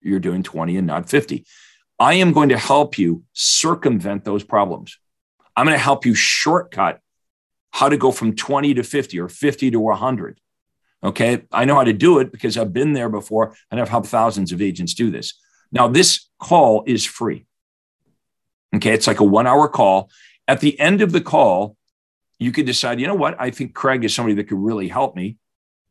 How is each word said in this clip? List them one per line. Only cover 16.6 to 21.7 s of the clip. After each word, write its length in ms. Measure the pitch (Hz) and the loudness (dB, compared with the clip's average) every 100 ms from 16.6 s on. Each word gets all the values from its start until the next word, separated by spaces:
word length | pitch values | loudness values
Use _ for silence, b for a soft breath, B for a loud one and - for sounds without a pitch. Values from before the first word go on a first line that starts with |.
| 131 107 - | 4 2 0
is 180 | 113 - | -4 -4
free. 400 | - 110 - _ _ _ _ _ _ _ _ _ _ _ _ _ 104 | -6 -8 -8 _ _ _ _ _ _ _ _ _ _ _ _ _ -2
Okay. 180 | 110 | 0
It's 140 | 110 113 | 0 0
like 120 | 107 | 2
a 40 | |
one 240 | 104 104 123 | 4 4 4
hour 200 | 139 151 | 4 2
call. 420 | - 101 95 - b b b - | 2 2 2 -2 b b b -2
At 120 | 135 | 0
the 180 | 147 - | 0 0
end 220 | 151 202 | 0 2
of 100 | 208 | 2
the 100 | 170 | 0
call, 560 | - 160 123 92 104 | 0 2 2 2 -4